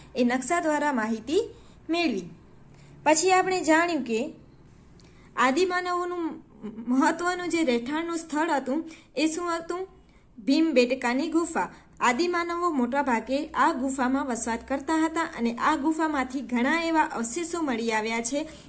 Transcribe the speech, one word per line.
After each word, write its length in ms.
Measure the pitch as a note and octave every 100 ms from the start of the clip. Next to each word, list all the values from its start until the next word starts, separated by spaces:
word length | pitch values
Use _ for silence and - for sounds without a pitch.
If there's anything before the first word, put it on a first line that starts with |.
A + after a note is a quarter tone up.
| - -
એ 80 |
નકશા 360 | B3 B3+ B3+ F4
દ્વારા 320 | E4 D4+ D4
માહિતી 640 | C4 A3 A3+ - F4 A#4 - - - -
મેળવી. 320 | E4+ E4 G3+ F3 - - - - - - -
પછી 300 | D4 D#4 F#4
આપણે 280 | F#4 F#4 F#4
જાણ્યું 420 | D4+ D#4 F4 D#4+
કે 320 | A#3 A3 D4+ - - - - - - - - - - -
આદિમાનવોનું 1040 | B3 C4+ F#4 F4+ F4+ F4+ F4+ F4 D#4+ - - - G#3 A3 A#3
મહત્વનું 600 | C4 D#4 E4 F4 F4+ F4+
જે 140 | E4
રહેઠાણનું 540 | B3+ A#3+ A#3+ D4+ E4+ E4
સ્થળ 340 | - D4 E4
હતું 400 | C#4+ C4 D4 - - - -
એ 100 | D#4
શું 300 | D#4 F4 E4
હતું? 320 | E4 F4 F#4+ - - - _ -
ભીમબેટકાની 840 | G3+ D4+ E4 C4 B3 C4+ B3 B3+ D#4+
ગુફા. 460 | D#4+ E4 A3+ F3 - - -
આદિમાનવો 680 | A3+ B3 F4 F4 E4+ E4+ F4+
મોટા 320 | D4 A#3+ C#4
ભાગે 440 | C4+ A3+ A3+ C4+ D4+
આ 260 | - C#4+
ગુફામાં 540 | C#4 C4 C4 B3+ C4+ C#4+
વસવાટ 420 | A#3 A#3+ A3+ -
કરતા 280 | C4+ C4+ D#4+
હતા 260 | D#4+ E4
અને 320 | E4 - A#3
આ 220 | A#3 C4 D4+
ગુફામાંથી 640 | C#4 D#4+ D#4+ D4 C4 C4+
ઘણા 420 | A3 A#3+ C4 E4
એવા 200 | E4 D#4+
અવશેષો 600 | D4+ - A#3 E4+ E4 E4+
મળી 300 | D4+ A3+ A3+
આવ્યા 280 | A3 G#3+ A3+
છે 280 | A#3 C#4+ D#4 -